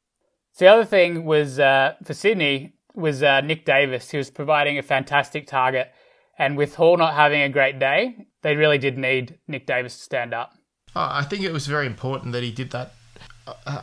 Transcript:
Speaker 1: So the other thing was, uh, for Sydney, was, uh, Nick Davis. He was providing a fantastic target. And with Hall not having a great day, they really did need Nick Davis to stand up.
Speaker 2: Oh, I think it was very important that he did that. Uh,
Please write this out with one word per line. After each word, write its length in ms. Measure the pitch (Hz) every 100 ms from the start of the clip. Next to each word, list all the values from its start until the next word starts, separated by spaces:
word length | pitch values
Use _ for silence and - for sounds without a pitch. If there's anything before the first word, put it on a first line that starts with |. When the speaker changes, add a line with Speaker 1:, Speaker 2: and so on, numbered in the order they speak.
| _ _ _ _ _
Speaker 1:
So 140 | - 180
the 60 |
other 140 | 220 208
thing 400 | 202 175 170 165
was, 340 | 156 147 131
uh, 340 | 139 135 135 -
for 100 | -
Sydney, 640 | 143 202 214 147 139 139 _ _
was, 300 | - 160 135
uh, 180 | 143 139
Nick 240 | 143 160 -
Davis. 460 | 139 143 127 -
He 60 | 151
was 120 | 135
providing 480 | - 143 151 143 143
a 60 |
fantastic 640 | - 135 131 143 135 151 139
target. 440 | 135 127 131 131 _ _ _ _ -
And 180 | 139 143
with 200 | 143 -
Hall 220 | 165 175
not 180 | 160 151
having 260 | 147 147
a 80 | 139
great 300 | 139 135 139
day, 480 | 135 151 247 233 - _
they 120 | 156 147
really 220 | 151 147
did 200 | 139 127
need 420 | 131 131 123 - -
Nick 180 | 139 -
Davis 320 | 127 123 -
to 60 |
stand 300 | - 135 120
up. 200 | 117 117 _ _ _ _ 185
Speaker 2:
Oh, 140 | 156
I 120 | 143
think 200 | 143 202
it 80 | 190
was 140 | 165 135
very 220 | 147 135
important 440 | 101 127 135 127
that 100 | 120
he 80 | 120
did 180 | 113 131
that. 220 | 123 127 - _ - - - - - -
Uh, 160 | 143